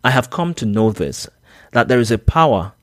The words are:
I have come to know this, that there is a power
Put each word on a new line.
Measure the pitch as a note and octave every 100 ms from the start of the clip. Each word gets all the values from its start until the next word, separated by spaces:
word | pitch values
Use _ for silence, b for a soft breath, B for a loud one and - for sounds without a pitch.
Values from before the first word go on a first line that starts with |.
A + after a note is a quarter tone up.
I | B2+
have | C3 B2
come | - E3+
to | E3+ A2
know | G#2 A2
this, | G#2 C#2+ - - _ b b b
that | A#2+ -
there | B2+
is | A2+
a | A2+
power | - D#3+ D#3+ G#2 F#2 -